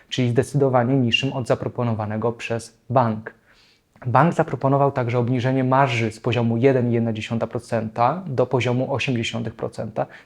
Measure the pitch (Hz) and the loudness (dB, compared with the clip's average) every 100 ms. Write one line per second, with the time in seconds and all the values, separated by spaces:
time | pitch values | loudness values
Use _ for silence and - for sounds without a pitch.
0 | - - 123 117 123 143 135 127 117 135 | -8 -2 0 2 0 2 2 2 2 2
1 | 120 - 135 135 117 131 127 - 120 107 | 2 0 -2 -4 -2 -2 -4 -4 -4 -2
2 | 104 107 117 117 - 117 - _ - 123 | -4 -4 -4 -4 -6 -6 -8 _ -2 2
3 | 120 110 - - _ _ _ _ _ - | 2 0 -8 -18 _ _ _ _ _ -12
4 | 123 127 165 165 156 131 135 139 139 135 | 0 4 4 2 -2 0 2 2 2 0
5 | 117 123 117 131 127 135 127 131 135 117 | -2 0 0 0 0 0 2 4 4 2
6 | 113 - 127 117 117 117 131 131 120 117 | -2 -2 -2 0 0 4 4 4 2 0
7 | 113 110 107 113 117 117 - 117 110 120 | 0 -4 -4 -4 -4 -6 -4 -4 -4 0
8 | 120 175 180 127 127 127 123 123 131 139 | 0 0 -4 -2 0 0 0 0 -2 -2
9 | - 117 113 117 117 - - - 123 - | -2 -2 -2 -4 -6 -8 -8 -8 -8 -6
10 | 139 - | -6 -8